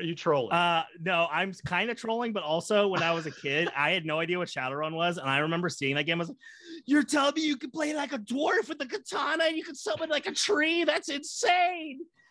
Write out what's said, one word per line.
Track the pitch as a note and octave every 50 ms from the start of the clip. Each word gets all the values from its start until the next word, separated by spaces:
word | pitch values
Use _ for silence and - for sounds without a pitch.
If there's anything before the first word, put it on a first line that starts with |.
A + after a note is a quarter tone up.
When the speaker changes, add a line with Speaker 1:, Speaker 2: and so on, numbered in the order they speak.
Speaker 1:
you | F3 D#3+ E3+
trolling? | D3+ - E3+ D3+ C#3 B2 G#2 E3+
Speaker 2:
Uh, | E3+ F3 F3 E3+ E3 D#3+ - - E3+
no, | D#3+ F#3 F3+ E3+ E3+ D#3+
I'm | D3 D#3+ F#3 G3 F#3 - -
kinda | - F3+ F3 G3+ A#3+ A#3
trolling, | A3+ - A3 A3+ A#3 A#3+ A#3
but | G#3+ G3 E3
also | D3+ D#3 E3+ - - G#3+ G3+ G#3
when | G3 F#3+ F3 E3+
I | E3
was | E3+ E3 D#3
a | D#3
kid, | - - - C#3+ C#3 D3+ E3+ E3+ -
I | C#3 D3 D3+
had | F3+ F#3 D#3+
no | D#3 D3+ D#3+
idea | E3+ E3 F3+
what | F3+ F3
Shadowrun | - - D3 B2+ C3 C3+ D3 D#3 D#3 D#3+
was, | D#3+ E3+ F3 E3+
and | F3 C3+ C3+
I | C3+ C#3
remember | D3+ D#3+ E3 E3+ F3
seeing | E3+ - - C#3+ C3+ C#3
that | D3 D3+
game. | D#3+ E3 E3+
I |
was | E3+ E3+
like, | - - - - - - F4 E4+ E4 E4 -
"You're | - C#4 D4+ C#4+
telling | - D4+ D4 C#4 C#4+ C#4+
me | D#4 D#4+
you | D4+ C#4+
could | A#3 D#4+ C#4+ -
play | D#4+ D4+ D4+ D4+
like | D4+ C#4+ - D4
a | A#3+
dwarf | G#3 - A#3+ C#4 D4+ F4+ G#4+ G#4+ G4+ -
with | D#4 D4
a | C#4+
katana | A#3+ - G#4 - - F#4 G#4 C4+ C#4+ D#4 E4 E4
and | D#4+ D#4+
you | D#4+ E4
could | E4+ C#4+
summon, | - - G#4 D5+ D4+ D#4+ D#4+
like, | D4+ C#4+ D4
a | F#4+
tree? | - - - - G#4 D4 D4+ D#4+ E4+ E4+ E4+
That's | D4 D4+ E4+ - -
insane!" | C#4 C#4+ D4+ - - - - A4 F4 F4+ F4+ F4+ F4+ E4+ D#4 D#4 C4 C4+ F4 - _ _ _ _